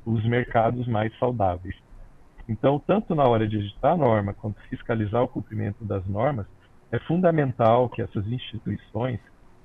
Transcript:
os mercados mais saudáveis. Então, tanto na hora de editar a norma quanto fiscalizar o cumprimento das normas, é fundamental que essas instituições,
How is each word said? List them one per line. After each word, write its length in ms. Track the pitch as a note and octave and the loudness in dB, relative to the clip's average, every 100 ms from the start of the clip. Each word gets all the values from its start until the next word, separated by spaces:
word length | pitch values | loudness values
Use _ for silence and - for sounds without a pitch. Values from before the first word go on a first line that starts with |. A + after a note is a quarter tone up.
| A2+ | -2
os 180 | A2+ A2+ | 0 2
mercados 600 | A#2+ A#2+ A#2 A2+ B2 B2 | 0 2 2 2 0 -2
mais 240 | G#2+ A2 - | 0 -2 0
saudáveis. 580 | B2 A#2+ F#2+ F2 F2+ - - - - - - - - | -2 0 0 0 -8 -14 -18 -20 -20 -20 -20 -18 -8
Então, 320 | G#2+ C3+ C#3+ | 0 2 2
tanto 360 | - G3+ - D#3 | 2 0 2 2
na 80 | |
hora 240 | C3 A2+ A2 | 4 4 2
de 100 | G#2+ | -2
editar 340 | G2+ - C#3 | -6 0 2
a 60 | E3+ | 4
norma 360 | B2+ A2 G2+ | 4 2 0
quanto 260 | - A2 - - | -4 -8 -10 -12
fiscalizar 540 | C3 - A2+ G#2 A#2 | -10 -4 -2 0 0
o 40 | C3 | 0
cumprimento 580 | - - G#2+ G#2 G2+ G#2 | -2 -8 -6 -6 -6 -6
das 200 | G2 F#2 | -6 -4
normas, 380 | G2 C3+ C3+ F#2 - _ - _ | -2 -2 -2 -8 -16 _ -20 _
é 80 | A#2 | -6
fundamental 920 | - E3+ F3+ D#3+ C#3 - A2+ A#2+ A#2+ | -2 2 4 4 0 2 4 6 2
que 120 | - | -2
essas 240 | G#2 A2+ G2+ | -6 -4 -4
instituições, 920 | B2+ - A2+ - G#2 - G#2+ B2+ A#2 - - - - | -6 -8 -10 -6 -8 -6 -6 -4 -6 -10 -20 -20 -20